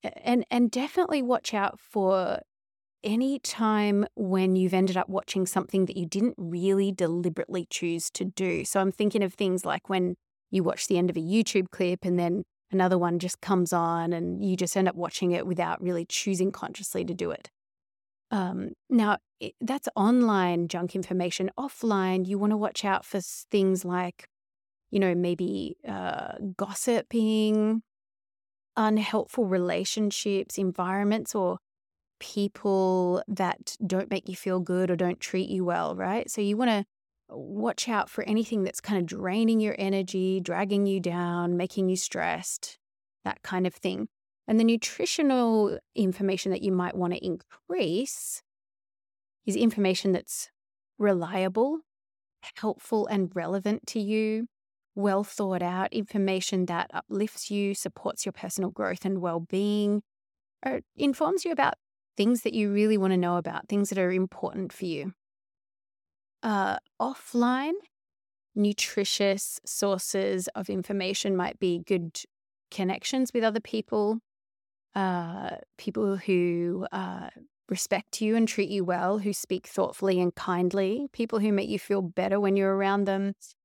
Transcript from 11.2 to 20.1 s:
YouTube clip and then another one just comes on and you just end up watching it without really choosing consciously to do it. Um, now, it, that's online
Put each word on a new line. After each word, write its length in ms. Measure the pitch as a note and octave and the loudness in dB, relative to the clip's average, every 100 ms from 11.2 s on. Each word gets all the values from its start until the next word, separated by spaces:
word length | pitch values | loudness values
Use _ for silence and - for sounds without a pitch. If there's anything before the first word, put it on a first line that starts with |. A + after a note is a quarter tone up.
YouTube 500 | D#3+ G#3 A3+ G3+ F#3 | 0 2 2 0 -2
clip 320 | - F3+ F3+ | 0 0 0
and 160 | F#3+ F3+ | 0 0
then 240 | F3 F#3 F#3 _ _ | 2 -2 -4 _ _
another 260 | F#3+ F#3 F#3 | 2 4 4
one 200 | F3 F3 | 2 0
just 240 | F3 - | -2 -6
comes 320 | - F#3+ F3 | 0 2 2
on 400 | F3 E3+ E3+ E3 | 2 0 0 0
and 320 | E3+ F3 F3+ G3+ | -2 -4 -2 -2
you 100 | F#3 | 0
just 220 | F3 - | 0 2
end 100 | F#3+ | 0
up 80 | - | 0
watching 360 | F3 - F3+ | -6 -2 0
it 160 | F3 - | 0 0
without 340 | F3+ E3+ E3 | -2 -2 -2
really 240 | F3+ F3 E3+ | -2 -2 -2
choosing 460 | - - F#3 F#3 | -4 -2 0 0
consciously 520 | F#3+ - - G3 F#3+ F3 | -2 -10 -8 -8 -6 -4
to 100 | F3 | -4
do 160 | F3 | -4
it. 180 | D3+ - _ _ _ _ _ _ _ _ | -6 -12 _ _ _ _ _ _ _ _
Um, 420 | G#3+ F#3 F#3 G3 - _ | -2 -2 -4 -6 -10 _
now, 260 | A#3+ G#3+ G#3 _ _ | 4 4 2 _ _
it, 140 | G#3+ - | -14 -8
that's 300 | A3+ C#4 - - | -6 -4 -4 2
online 720 | G#3 | 4